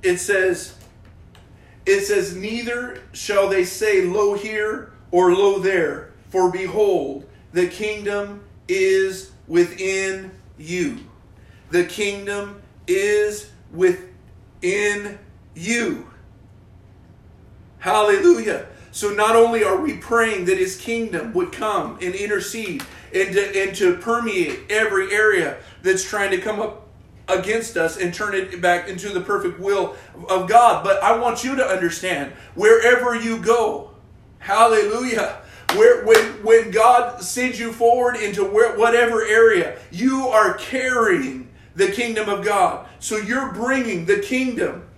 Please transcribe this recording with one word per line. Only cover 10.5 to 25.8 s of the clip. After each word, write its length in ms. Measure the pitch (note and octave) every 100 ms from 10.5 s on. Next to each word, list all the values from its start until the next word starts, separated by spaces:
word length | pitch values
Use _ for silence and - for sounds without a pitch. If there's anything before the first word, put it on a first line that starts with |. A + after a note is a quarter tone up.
| -
you." 420 | D#3 F3+ D3+ A#2 - - - - - - -
The 140 | F3
kingdom 760 | F3 - G3+ G3+ G3 G3+ G3+ - - - -
is 640 | F#3+ G3+ G#3 G#3 G#3 - - -
within 1500 | E3 F3+ F3+ - - - - - - F3+ G3 G#3 G#3 G3+ G3+ - - -
you. 560 | D#3+ F3+ A#3+ G#3+ C#3+ - - - - - - - - - - - - - - - - - -
Hallelujah. 880 | F#3+ G#3+ G#3 G3 F4 A#3 G#3+ - - - -
So 200 | - G#3
not 260 | G3+ G#3+ A#3
only 280 | A#3 A#3
are 160 | G3+ F#3+
we 160 | D4+ -
praying 480 | - A#3 A3+ G3+ F3+
that 120 | F#3
his 180 | F#3 -
kingdom 560 | - A#3 A3 F3 A#2
would 180 | F3 F3
come 460 | - G#3+ G3 C#3+ -
and 120 | F3+
intercede 680 | F#3+ G#3 G3+ - A3+ G#3 D3 - - -
and 180 | F3+ F#3
to, 300 | F#3 G3 G3
and 120 | F#3+ -
to 200 | F#3 F3
permeate 640 | A#3 A#3 A3+ F#3+ D#3 B2+ -
every 440 | G#3 G#3+ G3 F#3+
area 440 | G#3 G#3+ F#3+ D3+ - - -